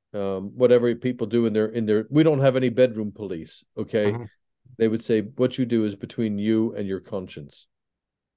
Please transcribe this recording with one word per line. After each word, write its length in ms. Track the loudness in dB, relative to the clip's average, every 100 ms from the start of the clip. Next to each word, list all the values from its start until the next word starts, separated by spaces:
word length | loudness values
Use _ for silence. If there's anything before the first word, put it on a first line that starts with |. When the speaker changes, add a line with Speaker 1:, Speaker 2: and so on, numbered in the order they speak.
| _
Speaker 1:
um, 380 | -8 -4 -4 -8 2
whatever 380 | 6 6 4 0
people 320 | -4 -4 -2
do 180 | 0 2
in 80 |
their, 140 | 2 0
in 180 | -2 0
their, 200 | 0 2
we 140 | 2
don't 160 | 4 4
have 160 | 2 2
any 140 | 0
bedroom 420 | 4 2 2 -8
police, 520 | -8 -8 -8 -10 -18 _ -10
okay?" 340 | -4 0 0
Speaker 2:
Mm-hmm. 120 | -2 -8 _ _ _ _ -2
Speaker 1:
They 100 | 0
would 160 | 0
say, 180 | 0 0
"What 360 | 0 0 -2 0
you 80 | 0
do 200 | 0 0
is 100 | -4
between 440 | -12 -4 -4 -2
you 340 | 0 2 0 -4
and 120 | -6
your 140 | -6
conscience." 640 | -8 -10 -10 -14 -18 -20 -20 _ _ _ _ _ _